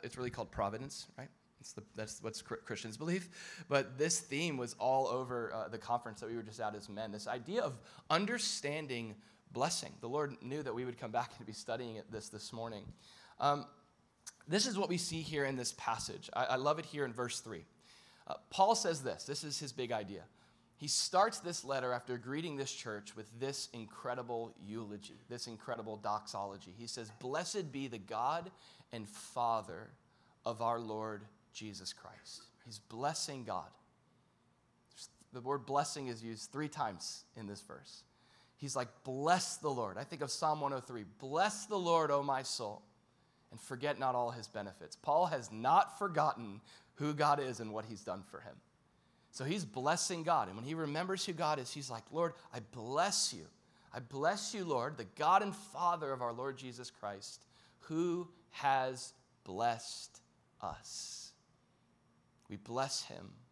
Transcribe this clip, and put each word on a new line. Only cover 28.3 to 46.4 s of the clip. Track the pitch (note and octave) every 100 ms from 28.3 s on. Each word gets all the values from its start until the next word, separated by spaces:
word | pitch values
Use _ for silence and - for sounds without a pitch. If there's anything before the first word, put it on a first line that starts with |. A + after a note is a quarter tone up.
| E3 F3+ - - - -
and | A#2 G#2
Father | - - B2+ A#2 A2+ F#2 F2 A2 - _ _ _ _ A#2
of | A2
our | A#2 A#2
Lord | A2+ A2 A2 G#2 G#2 - _
Jesus | - G#2+ G2+ F#2
Christ." | - F2+ - - - - _
He's | A#2+ G#2+
blessing | - A2+ C#3+ D#3 - C3+
God. | G#2+ F#2 D2+ - _ _ _ _ _ _ _ _ _ _ _ - - _ -
The | B2+
word | B2 C#3 A#2
blessing | C#3 C#3+ D3+ C3
is | A2+
used | A2+ A2 -
three | C3+ D3+
times | D3 A#2 F2+ - - - -
in | G2+
this | G2+
verse. | - C#2 - - - _ _ - - _
He's | C#3 C3
like, | B2 -
"Bless | C3+ C3 D3+ F3+ - -
the | D3+
Lord." | B2+ G#2 F#2
I |
think | C#3+ D3+
of | C#3
Psalm | - D#3 D3+
one | C#3
oh | C3+
three, | B2 A#2+ G2 -
"Bless | C3+ D#3 G3+ G#3 -
the | G3+
Lord, | E3+ E3 D3+
O | C#3+
my | C#3+ C3+
soul, | C3 - G#2+ G#2+ - _ _ _ _ _ _
and | A2+
forget | - B2+ D3 A2+
not | C3
all | B2 A#2+
his | A#2+ G#2+
benefits." | G#2+ G2+ F#2 E2
Paul | - - D3+ F3
has | D3 G#2
not | G#2+ B2 F3 G3 -
forgotten | G3+ D3+ D3+ A#2